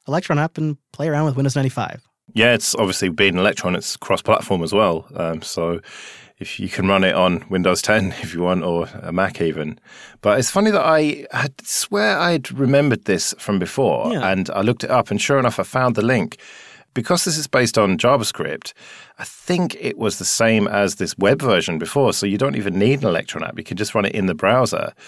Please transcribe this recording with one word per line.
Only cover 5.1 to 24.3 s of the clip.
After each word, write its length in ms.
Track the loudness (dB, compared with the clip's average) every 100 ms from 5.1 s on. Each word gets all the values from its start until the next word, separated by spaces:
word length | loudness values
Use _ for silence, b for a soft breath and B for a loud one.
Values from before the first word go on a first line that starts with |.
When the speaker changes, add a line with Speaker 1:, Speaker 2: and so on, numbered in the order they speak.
Speaker 2:
Um, 280 | -6 -6 -6
so 380 | -8 -4 -4 -4 B B B B B B
if 200 | -14 -10
you 100 | -8
can 200 | -2 2
run 160 | 4
it 100 | 4
on 300 | 4 2 0 -2
Windows 320 | 0 2 2
ten 300 | 2 2 0
<laughs> 100 | -6
if 100 | -8
you 100 | -4
want, 220 | -2 0
or 240 | 0 -2 -4 -10
a 100 | -6
Mac 280 | 0 0 0
even. 380 | -2 -2 -6 -10 B B B B
But 160 | 0 2
it's 120 | 2
funny 200 | 2 2
that 140 | 2
I 420 | 4 2 2 -2 -6
had, 280 | -4 -4 -6 -8
swear 520 | -6 -4 -2 0 0
I'd 320 | 0 0 -2
remembered 520 | -2 2 4 4 2
this 300 | 0 -2 -2 -6
from 200 | -2 -2
before, 540 | -2 0 0 2 0
Speaker 1:
Yeah. 180 | -2 0
Speaker 2:
and 180 | 0 -2
I 120 | -2
looked 220 | 0 0
it 60 | 0
up, 200 | 0 0
and 100 | -2
sure 180 | 0 2
enough, 200 | 2 -2
I 60 |
found 300 | -4 0 0
the 80 | 0
link. 360 | 0 0 -2 -8 B B B B B
Because 300 | -6 -2 0
this 140 | 0 -4
is 80 | -2
based 320 | 0 2 4
on 180 | 2 4
JavaScript, 760 | 4 2 0 -4 -6 -8 -12 -18 B B B B
I 60 |
think 520 | -18 -10 -2 0 -2 -4
it 160 | -8 -4
was 220 | -4 -2
the 80 | -2
same 420 | 2 4 4 2
as 280 | 2 0 0
this 200 | -6 2
web 240 | 2 4
version 380 | 2 2 0 -4
before, 340 | -2 0 2
so 140 | 2 0
you 120 | 0
don't 180 | 0 -2
even 220 | -2 2
need 220 | 2 2
an 80 | 0
Electron 360 | -2 -4 -8
app. 140 | -8 -10
You 60 |
can 120 | -8 -6
just 180 | -2
run 100 | 0
it 100 | 0
in 120 | 0
the 80 | -2